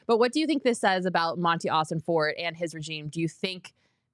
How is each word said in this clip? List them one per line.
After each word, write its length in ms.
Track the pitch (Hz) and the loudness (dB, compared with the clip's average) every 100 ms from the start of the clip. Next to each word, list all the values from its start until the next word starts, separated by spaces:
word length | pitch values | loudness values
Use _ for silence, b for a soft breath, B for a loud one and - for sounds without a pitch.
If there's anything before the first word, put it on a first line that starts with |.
| b | b
But 100 | 226 | 4
what 140 | 240 | 4
do 60 | 294 | 2
you 80 | 311 | 0
think 160 | 277 | 2
this 160 | 254 - | 2 2
says 260 | 208 185 185 | 2 2 2
about 320 | 170 165 165 | 0 0 0
Monty 320 | 175 170 185 | 0 0 0
Austin 300 | 156 156 165 | 0 0 -2
Fort 340 | - 165 151 - | 0 2 0 -2
and 180 | 170 165 | -6 -6
his 160 | 175 | -6
regime? 360 | 160 151 156 151 | -6 -10 -10 -8
Do 120 | 165 | -4
you 60 | 165 | -4
think 460 | - 190 185 - _ _ _ _ | -4 -8 -8 -14 _ _ _ _